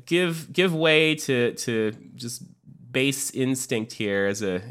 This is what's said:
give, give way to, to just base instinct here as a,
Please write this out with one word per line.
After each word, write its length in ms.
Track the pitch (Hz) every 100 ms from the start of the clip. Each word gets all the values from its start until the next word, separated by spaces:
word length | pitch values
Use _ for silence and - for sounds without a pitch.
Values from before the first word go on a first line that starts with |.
| -
give, 460 | 170 180 160 -
give 200 | 160 185
way 440 | 160 160 156 156 151
to, 380 | - 127 120
to 380 | - - 113 107 110 -
just 300 | 123 120 - - - - - 117
base 420 | 131 135 135 -
instinct 600 | 131 131 127 - 117 110
here 340 | - 104 101 98
as 140 | 98
a, 220 | 101 92 113